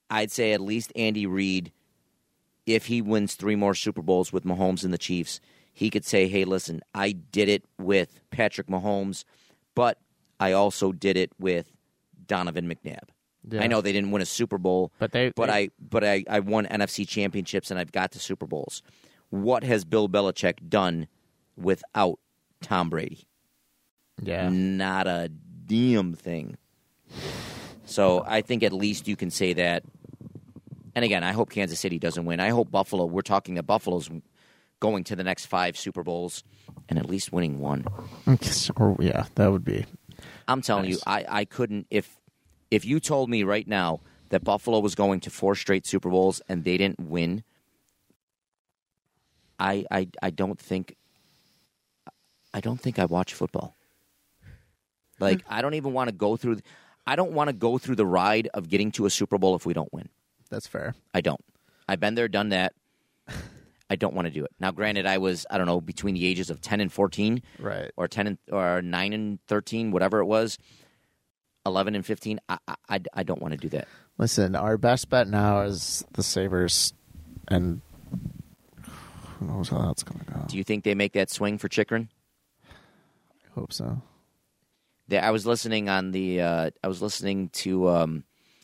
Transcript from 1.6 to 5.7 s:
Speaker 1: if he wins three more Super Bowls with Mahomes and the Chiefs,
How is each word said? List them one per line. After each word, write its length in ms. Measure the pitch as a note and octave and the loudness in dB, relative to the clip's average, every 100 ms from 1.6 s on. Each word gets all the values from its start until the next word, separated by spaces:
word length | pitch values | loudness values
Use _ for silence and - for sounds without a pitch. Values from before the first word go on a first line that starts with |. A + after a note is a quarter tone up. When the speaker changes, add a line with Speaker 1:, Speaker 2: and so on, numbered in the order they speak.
| F2 _ _ _ _ _ _ _ _ _ - | -2 _ _ _ _ _ _ _ _ _ 0
Speaker 1:
if 200 | A2 - | 2 2
he 160 | A#2+ | -2
wins 320 | G#2 G#2+ G2+ | 2 2 0
three 220 | - G2 G#2 | -2 0 2
more 180 | G2+ | 2
Super 260 | F#2+ A2 F#2 | 2 -2 -4
Bowls 320 | D#2+ F#2 F2+ | 0 2 2
with 120 | F#2 | -2
Mahomes 400 | F2+ F2+ F#2+ F#2 | -2 0 2 0
and 100 | F#2 | -2
the 40 | F2 | -2
Chiefs, 400 | - F2+ D#2+ - _ _ _ | -2 -4 -4 -8 _ _ _